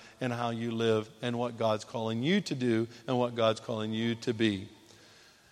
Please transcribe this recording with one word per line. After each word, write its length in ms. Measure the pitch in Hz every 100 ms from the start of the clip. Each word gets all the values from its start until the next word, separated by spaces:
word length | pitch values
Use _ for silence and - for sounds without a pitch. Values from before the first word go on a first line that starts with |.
| - -
and 120 | 127
how 180 | 120 120
you 200 | 117 117
live 380 | 113 113 110 107 -
and 160 | 123 120
what 200 | 120 117
God's 260 | 113 107
calling 380 | - 120 113 113
you 180 | 135 202
to 120 | -
do 340 | 139 123 113 113 - -
and 120 | 127
what 160 | 120
God's 260 | 120 113 110
calling 320 | - 113 110
you 220 | 110 117 117
to 160 | -
be. 340 | 113 113 98 104 - - - - - - - _